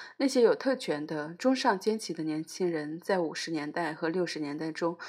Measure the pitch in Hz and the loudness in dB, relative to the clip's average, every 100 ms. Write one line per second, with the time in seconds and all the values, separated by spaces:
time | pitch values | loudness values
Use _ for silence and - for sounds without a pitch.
0 | - - 269 254 220 151 269 254 - 147 | -16 0 2 6 6 6 2 0 -2 -2
1 | 151 156 151 175 262 262 254 190 214 220 | -2 -4 -6 0 2 4 4 2 0 -2
2 | - 160 156 156 160 - 180 160 151 165 | -4 -4 -2 -4 -6 -2 0 0 -4 -6
3 | - 185 160 - - 160 147 165 160 156 | 0 0 0 -4 -4 -4 -4 -2 -2 -2
4 | 165 180 170 156 147 151 160 156 170 175 | -2 0 -2 -2 -4 -4 -6 -2 -2 -2